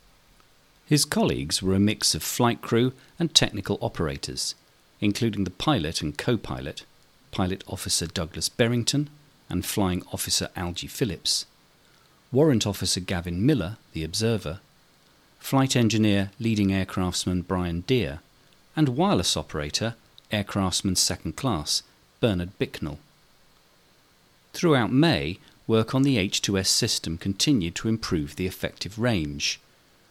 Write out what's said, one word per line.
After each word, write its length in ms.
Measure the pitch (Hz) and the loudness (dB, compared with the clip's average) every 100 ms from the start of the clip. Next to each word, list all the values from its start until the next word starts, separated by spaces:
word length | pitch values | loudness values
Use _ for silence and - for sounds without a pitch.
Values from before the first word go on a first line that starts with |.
| _ _ _ _ _ _ _ _ _ | _ _ _ _ _ _ _ _ _
His 180 | 147 | 2
colleagues 580 | - 214 180 65 73 - | 2 2 2 0 -2 -2
were 120 | 92 | 2
a 40 | 95 | 4
mix 360 | 104 107 - | 4 2 0
of 80 | 80 | 0
flight 400 | - - 117 117 | -4 2 2 2
crew 320 | - 117 127 - - - | 0 2 2 -2 -20 -4
and 160 | 170 | 0
technical 440 | - 123 101 - 104 | 2 0 -4 -4 -2
operators, 720 | 117 - 80 69 - 65 - - _ _ _ _ | -2 -2 -4 -4 -8 -6 -8 -8 _ _ _ _
including 440 | 104 101 117 101 | -2 0 -2 0
the 60 | 92 | -4
pilot 500 | - - 131 78 - | -2 0 0 0 -4
and 160 | 80 - | -6 -4
co-pilot, 680 | - 117 - 64 67 - - _ _ _ _ | -2 -2 -2 -8 -8 -10 -18 _ _ _ _
Pilot 320 | - 92 95 - | -2 -2 -2 -8
Officer 380 | 92 - - 82 | -8 -4 -2 -2
Douglas 420 | - 82 82 - | -4 -6 -4 -6
Berrington 640 | - 117 120 113 139 147 - _ _ _ | 0 2 2 0 0 -2 -10 _ _ _
and 140 | 90 | -4
Flying 380 | - - 95 90 - | -2 0 0 0 -4
Officer 380 | 95 - - 92 - | -8 -2 -2 -4 -6
Algie 300 | 87 85 71 | -6 -6 -10
Phillips, 580 | - 120 76 - - - _ _ _ _ _ _ _ _ | -4 -4 -2 -2 -4 -4 _ _ _ _ _ _ _ _
Warrant 340 | 120 156 117 104 | 4 6 4 2
Officer 340 | 98 95 - | -2 -2 -2
Gavin 440 | 90 92 87 87 | -2 -4 -2 0
Miller, 320 | 120 143 82 110 _ | 2 2 -2 -6 _
the 120 | - | -8
observer, 560 | 78 92 110 110 76 90 _ _ _ _ _ _ _ _ | -6 -2 0 0 -4 -10 _ _ _ _ _ _ _ _
Flight 380 | - 135 131 127 | 0 2 2 4
Engineer 540 | 113 110 107 101 98 - | 4 4 4 4 0 -4
Leading 280 | 117 107 98 | -2 2 2
Aircraftsman 800 | 98 92 - 92 - - 90 87 | 2 0 -2 -2 -2 -2 -2 -2
Brian 360 | 92 87 85 90 | -2 -2 -4 0
Deere, 340 | 127 78 71 _ _ _ _ _ | 0 0 -6 _ _ _ _ _
and 160 | - 147 | 0 0
Wireless 460 | 123 190 135 82 85 | 2 2 2 2 -2
Operator, 580 | 73 80 73 - 110 - _ - _ | -4 -6 -4 -4 -4 -6 _ -20 _
Aircraftsman 640 | 107 98 101 95 - 98 90 | -4 -2 0 0 0 0 0
Second 380 | - 87 - | 0 -2 -6
Class, 480 | - 131 85 73 - - _ _ _ | -4 -4 -2 -2 -4 -6 _ _ _
Bernard 360 | 120 92 87 - | 0 0 -4 -6
Bicknell. 400 | 139 - 76 76 _ _ _ _ _ _ _ _ _ _ _ _ _ _ _ | -6 -4 -8 -8 _ _ _ _ _ _ _ _ _ _ _ _ _ _ _
Throughout 400 | - 175 135 104 | 0 4 4 4
May, 460 | 127 165 95 71 98 - - - | 4 4 4 0 -6 -14 -14 2
work 280 | 113 110 | 2 4
on 80 | 135 | 2
the 160 | 139 127 | 4 4
H 240 | 98 - | 2 0
two 160 | - 95 | 0 2
S 100 | 95 | 2
system 500 | - 117 - - 82 | 2 0 -2 -4 -4
continued 560 | 98 98 - 131 85 - | -4 0 2 2 2 -2
to 120 | 113 | -2
improve 480 | 113 - 82 73 - | -2 0 -2 -2 -4
the 100 | 92 | -6
effective 520 | - - - 87 107 | -4 -8 -6 -10 -2
range, 640 | 120 104 73 73 - - _ _ _ _ _ | 0 0 -2 -4 -6 -6 _ _ _ _ _